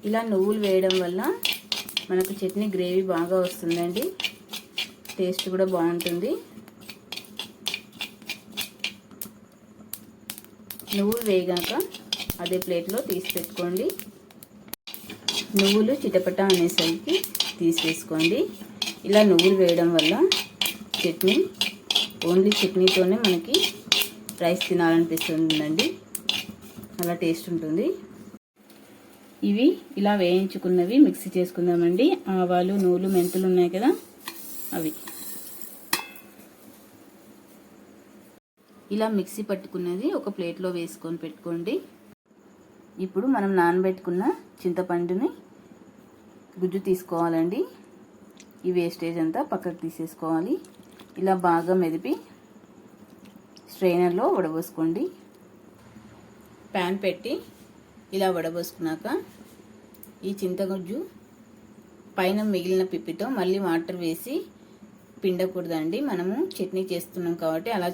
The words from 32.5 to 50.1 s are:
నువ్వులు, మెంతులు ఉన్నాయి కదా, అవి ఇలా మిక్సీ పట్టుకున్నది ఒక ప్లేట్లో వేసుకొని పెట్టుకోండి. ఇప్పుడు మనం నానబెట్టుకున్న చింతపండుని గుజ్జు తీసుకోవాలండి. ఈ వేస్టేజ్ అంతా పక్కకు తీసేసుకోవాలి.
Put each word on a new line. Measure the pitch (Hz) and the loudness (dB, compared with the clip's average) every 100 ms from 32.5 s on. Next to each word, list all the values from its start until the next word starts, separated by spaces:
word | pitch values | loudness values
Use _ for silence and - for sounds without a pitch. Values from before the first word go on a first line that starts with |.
| 180 180 202 | 4 2 2
నువ్వులు, | 185 180 190 190 | 4 4 2 2
మెంతులు | 175 185 185 | 2 2 2
ఉన్నాయి | 180 175 185 | 4 4 2
కదా, | 247 - - - - - - - - 180 | 0 0 -6 -16 -16 -14 -14 -14 -8 -4
అవి | 160 - - - - - - - - - - - - - - - - - - - - - - - - - - - - - - - - - - - _ _ _ - - 202 | -4 -6 -14 -14 -12 -14 -14 -16 -16 -18 -8 -8 -8 -18 -20 -20 -20 -20 -20 -20 -20 -20 -20 -20 -20 -20 -20 -20 -20 -20 -20 -20 -20 -20 -20 -20 _ _ _ -20 -8 -2
ఇలా | 220 208 | 0 0
మిక్సీ | 185 - 208 | -2 -6 -6
పట్టుకున్నది | 190 - 185 175 180 277 370 | -6 -6 -6 -4 -2 -2 -2
ఒక | - 202 | -6 -6
ప్లేట్లో | 170 170 185 180 | -6 -4 -6 -4
వేసుకొని | 165 - 165 165 | -8 -10 -8 -8
పెట్టుకోండి. | 165 - 175 170 170 339 - - - - _ _ - - - - - - 185 | -8 -10 -8 -6 -4 -6 -8 -20 -20 -20 _ _ -20 -20 -20 -20 -20 -10 -4
ఇప్పుడు | 190 254 254 | -2 2 2
మనం | 196 190 | 4 4
నానబెట్టుకున్న | 170 180 190 185 - 175 233 381 - - | 4 4 2 0 -2 0 0 0 -8 -6
చింతపండుని | 185 175 185 175 175 185 294 - - - - - - - - - - - - - | -4 -2 -2 -2 0 0 -2 -4 -20 -20 -20 -20 -20 -20 -20 -20 -20 -20 -20 -4
గుజ్జు | 185 190 196 | -2 -2 0
తీసుకోవాలండి. | 185 - 170 170 165 170 220 - - - - - - - - - - 180 | -2 -2 -2 0 2 0 0 -4 -8 -20 -20 -20 -20 -20 -20 -20 -8 -2
ఈ | 180 | 0
వేస్టేజ్ | 170 175 165 170 | 0 -2 -6 -2
అంతా | 160 190 302 | -2 0 -2
పక్కకు | 190 180 170 | -4 -4 -6
తీసేసుకోవాలి. | 165 - 165 | -10 -8 -10